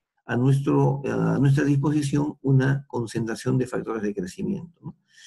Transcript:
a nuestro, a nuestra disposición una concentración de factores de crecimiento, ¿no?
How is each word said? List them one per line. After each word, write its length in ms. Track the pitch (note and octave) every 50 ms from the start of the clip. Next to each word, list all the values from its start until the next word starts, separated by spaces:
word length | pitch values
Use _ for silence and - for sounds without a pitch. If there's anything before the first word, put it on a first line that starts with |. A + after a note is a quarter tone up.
| _ _ _ _ _
a 100 | - A#2+
nuestro, 680 | A#2+ B2 C#3 C#3 C#3 C#3 D3+ C#3+ C#3+ C#3 C#3 C3+ C3+ -
a 360 | A#2 A2+ A2+ A2 A2 A2 A2
nuestra 240 | C3+ C#3 C#3 D3 D3
disposición 760 | C#3 C#3+ C#3 C#3 D#3 D3 D3+ C#3 C3+ D3+ C#3+ D3 D3+ - - -
una 420 | C3+ C3+ C3 C3 C3+ C#3 C#3 -
concentración 720 | - - A#2+ A#2 G#2+ - A#2 A2+ A2 A#2 - - C3 C3 B2+
de 80 | B2+
factores 380 | A#2+ - A2 G#2 A2 A2+ A2 G2+
de 100 | G#2 G2+
crecimiento, 640 | - F2+ - - - - - - - - - - _
¿no? 160 | - - - _ _ _ _ - -